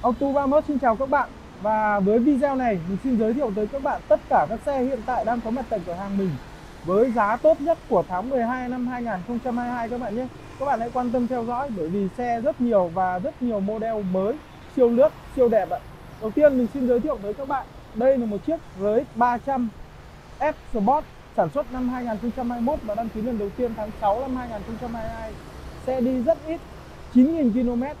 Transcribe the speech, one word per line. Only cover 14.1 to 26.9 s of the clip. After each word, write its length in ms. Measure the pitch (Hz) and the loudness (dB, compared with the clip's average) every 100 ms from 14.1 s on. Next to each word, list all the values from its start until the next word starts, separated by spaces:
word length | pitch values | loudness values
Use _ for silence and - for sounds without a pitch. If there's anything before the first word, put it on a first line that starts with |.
mới, 240 | 185 196 302 - - - - | 0 0 -2 -8 -20 -8 4
siêu 120 | 240 | 4
lướt, 200 | 233 302 - - - | 6 4 4 -10 2
siêu 120 | 240 | 4
đẹp 220 | 214 175 | 4 2
ạ. 80 | 165 - - - - | -4 -8 -18 -18 -8
Đầu 100 | 220 | -4
tiên 280 | 214 294 262 | 6 6 6
mình 80 | 233 | 0
xin 140 | 285 247 | 0 2
giới 120 | 240 | 2
thiệu 160 | 302 240 | 2 -4
với 180 | 196 | -4
các 140 | 214 269 | -6 -4
bạn, 180 | 277 - - - | -4 -4 -16 -14
đây 240 | 220 254 269 | 2 4 4
là 80 | 233 | 2
một 120 | 202 - | -2 -2
chiếc 140 | 320 - 185 | -4 -4 -4
R 60 | |
X 320 | 202 214 285 220 | 2 2 0 2
ba 220 | 240 240 | 2 2
trăm 300 | - 269 233 - - - - - - - | -2 0 0 -4 -16 -18 -20 -20 -20 -2
F 140 | 294 302 - | -2 -2 -6
Sport 320 | 233 196 294 - - - - | 0 2 2 0 -16 -10 -2
sản 120 | 170 | 0
xuất 240 | 269 302 | 0 -4
năm 160 | 254 247 | -4 -4
hai 160 | 254 | -4
nghìn 120 | 240 214 | -4 -4
không 80 | 233 240 | -4 -4
trăm 140 | 240 | -6
hai 100 | 240 | -2
mươi 60 | 233 | -2
mốt 120 | 302 | -2
và 120 | 226 | -4
đăng 140 | 208 226 | -4 -4
ký 140 | - | -4
lần 160 | 233 226 | -4 -4
đầu 100 | 202 - | -4 -2
tiên 160 | 247 226 | -4 -4
tháng 140 | 214 - | -8 -2
sáu 200 | 208 214 | 0 0
năm 160 | 269 254 | -2 -6
hai 120 | 247 | -6
nghìn 140 | 214 196 | -10 -10
không 100 | 220 | -10
trăm 140 | 240 | -8
hai 80 | 226 | -8
mươi 100 | 226 226 | -8 -8
hai. 120 | 220 214 - - - - - | -10 -12 -16 -16 -16 -10 -4
Xe 140 | 262 | 0
đi 220 | 247 254 | 2 2
rất 160 | 247 320 311 | 2 0 0
ít, 140 | 339 - - - | -8 -8 -18 -18